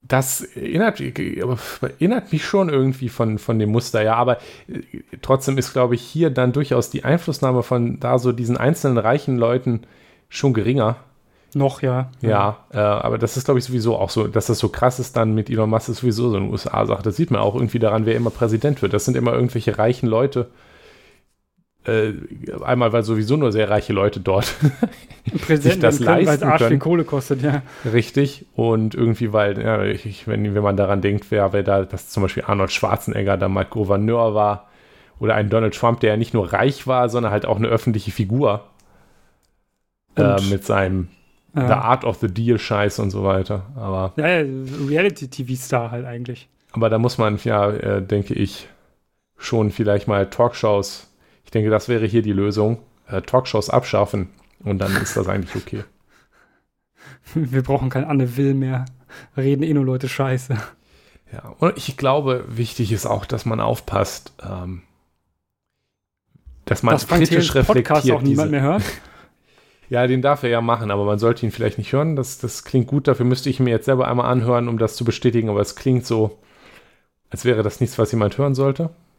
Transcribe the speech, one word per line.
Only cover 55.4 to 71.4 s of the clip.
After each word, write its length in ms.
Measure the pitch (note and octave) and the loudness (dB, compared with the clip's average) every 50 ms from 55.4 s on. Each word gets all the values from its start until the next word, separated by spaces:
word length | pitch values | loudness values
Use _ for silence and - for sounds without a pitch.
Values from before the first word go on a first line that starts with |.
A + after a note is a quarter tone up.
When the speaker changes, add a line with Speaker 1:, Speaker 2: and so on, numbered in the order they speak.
| F2+ - - | -4 -6 -8
Speaker 1:
okay. 300 | - - - - G#2 G2+ - _ _ _ _ _ _ _ _ _ _ _ _ _ | -10 -10 -8 -10 -10 -10 -12 _ _ _ _ _ _ _ _ _ _ _ _ _
Speaker 2:
<laughs> 800 | _ _ _ _ _ _ _ _ _ - - - _ _ - - | _ _ _ _ _ _ _ _ _ -20 -20 -20 _ _ -6 -4
Wir 280 | D#3+ D#3+ B2 B2+ C3+ | -2 -2 0 0 -2
brauchen 280 | B2+ B2+ C#3 C3 C3 C3 | 0 2 0 0 0 0
kein 140 | - C3 C3+ | -2 -2 -2
Anne 320 | D#3+ D3 C#3 C3 B2 A#2+ | 0 0 0 0 0 0
Will 180 | B2+ C#3 C#3 C3+ | 0 0 0 2
mehr. 320 | C3+ C3 C3 C3 B2+ B2+ - - - _ _ - - - _ _ | 0 0 -2 -2 -4 -6 -8 -12 -20 _ _ -20 -20 -20 _ _
Reden 260 | - C3 C3+ C#3+ C3+ | -2 0 2 2 2
eh 120 | D3+ D#3+ D3+ | 2 2 2
nur 100 | C#3+ C3+ | 2 2
Leute 240 | C3 B2+ B2+ C3+ B2+ | 2 0 -2 -4 -6
Scheiße. 480 | - - C3+ C3+ B2+ B2+ B2+ - B2 G#2+ G#2+ - - _ _ _ _ _ _ _ _ _ _ - | -2 -2 0 0 0 -2 -2 -4 -4 -4 -4 -10 -18 _ _ _ _ _ _ _ _ _ _ -18
Speaker 1:
Ja, 220 | - - - - - _ | -18 -18 -16 -18 -6 _
und 180 | D#3 F3 - | 0 0 0
ich 200 | - - - C3+ | -2 -10 -10 -8
glaube, 480 | - C3+ C3 C3+ D3+ D3 C3 B2+ B2 - - | -2 0 2 2 2 2 0 -2 -2 -4 -8
wichtig 440 | A2+ A2+ A#2+ A2+ - - A#2+ G2 | -6 -6 -6 -6 -2 -4 -2 -2
ist 140 | A2+ G2+ - | -2 -4 -2
auch, 200 | G#2+ A2 A2 - | -2 -4 -4 -4
dass 180 | - B2 A2+ - | -6 -6 -4 -2
man 160 | A#2 A2 A2+ | -4 -2 -2
aufpasst, 720 | A2 A2 A#2+ - - - G2 G2 G2 - - - - - _ - | 0 -2 -2 -4 -6 -4 -2 -2 -2 -2 -4 -14 -16 -20 _ -18
ähm, 400 | - F#2 F#2+ F#2 F2+ F2+ F#2 F2 F2+ _ _ _ _ _ _ _ _ _ _ _ _ _ _ _ _ _ _ _ _ _ _ _ _ _ _ _ _ _ _ _ _ - - - _ | -14 -12 -12 -10 -10 -12 -12 -14 -16 _ _ _ _ _ _ _ _ _ _ _ _ _ _ _ _ _ _ _ _ _ _ _ _ _ _ _ _ _ _ _ _ -20 -20 -18 _
dass 180 | - A2 - | -4 -2 0
man 120 | - A#2 D#3 | 2 2 2
Speaker 2:
Dass 100 | C#3 - | 2 2
Frank 200 | - E3+ F3 D#3+ | 2 4 4 4
Speaker 1:
kritisch 240 | - E3 E3+ F3 D#3 | 4 4 2 2 2
Speaker 2:
Thelens 180 | - C#3 B2 | 2 2 4
Podcast 400 | - - B2+ A#2+ - D3+ D3+ C3+ | 4 4 2 4 4 2 4 4
Speaker 1:
reflektiert 100 | C3 D3 | 4 2
Speaker 2:
auch 60 | C3+ | 4
niemand 300 | B2 C#3 C#3 C#3+ D#3 D3+ | 2 2 2 2 2 0
Speaker 1:
diese 100 | D3 C#3+ | 0 0
Speaker 2:
mehr 0 | |
hört? 200 | C3 C#3+ E3+ G#3 G3 | 2 2 0 0 -2
Speaker 1:
<laughs> 60 | - - - - - - - - _ _ _ _ _ _ _ _ _ _ _ _ - | -4 -8 -12 -18 -20 -20 -20 -20 _ _ _ _ _ _ _ _ _ _ _ _ -4
Ja, 180 | A#2+ A#2+ B2 | 0 0 2
den 160 | B2+ C3 C3 | 2 2 2
darf 200 | B2+ C#3 D3 C#3 | 2 2 0 2
er 60 | - A#2+ | 0 0
ja 140 | A#2 A#2 | 0 0
machen, 280 | A#2 A#2 A#2 A2+ A2+ G#2 | 2 0 0 0 0 -2
aber 140 | G2+ G2+ G2+ | -2 0 0
man 140 | G#2 G#2 G2+ | 0 0 2
sollte 260 | A2 A#2 A#2 - | 2 2 2 2